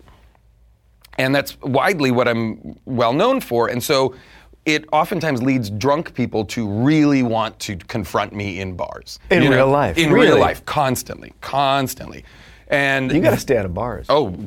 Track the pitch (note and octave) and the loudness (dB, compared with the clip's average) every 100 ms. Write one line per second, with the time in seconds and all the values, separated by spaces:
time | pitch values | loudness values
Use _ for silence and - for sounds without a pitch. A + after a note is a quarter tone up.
0 | - _ _ _ _ _ _ _ _ _ | -20 _ _ _ _ _ _ _ _ _
1 | _ - C3 C#3 C#3 - C#3+ C3 D3+ F#3 | _ -4 0 0 -2 -8 -2 0 0 0
2 | C3+ B2 A#2+ A#2 A2+ G#2+ - - - B2 | 0 2 2 0 -2 -6 -12 -16 -8 0
3 | A#2 B2+ B3 C4+ - A#2 A2+ B2 A#2 C3+ | 2 2 2 0 -2 -2 0 -2 0 0
4 | C3 - - - - _ - D3+ D3+ D3+ | 0 -4 -20 -20 -20 _ -2 -2 0 0
5 | D#3+ F3+ D#3+ C3 B2+ C3 G#2 G#2 B2+ D3 | 0 -2 -2 -2 0 0 -2 -2 0 0
6 | D#3+ - A#2+ G#2+ G2+ - G#2+ G#2 C3 D#3 | -2 -6 -4 -2 -4 -4 -4 0 2 4
7 | D3 C#3 B2 A2 A2 - - F#2 - A#2 | 4 4 2 0 -4 -6 -10 -10 -8 -8
8 | F#2+ A2+ G#2 G#2 G2+ F2+ F#2+ F2 - - | -4 -2 -2 -4 -6 -6 -8 -8 -10 -10
9 | - - - F3+ D3 C3 C3+ C#3+ C3 D3 | -16 -14 0 4 4 4 4 4 2 2
10 | D#3 G#3 G#3+ A2 E2+ - - - C3+ B2 | 4 6 6 6 4 0 -6 -2 0 -2
11 | - - - - - C3+ C#3 C#3 C3 - | -6 -14 -16 -16 -6 -2 0 0 -2 -6
12 | - B1+ - - - - - C#3+ C#3 C3+ | -14 -16 -20 -20 -20 -18 -4 0 0 0
13 | B2+ D3+ G#3 G3+ - A#2+ F#2+ F2 A#2+ F#2+ | 0 2 2 0 0 0 0 -4 -6 -6
14 | - C#3+ A#2 E2 | 0 0 0 -4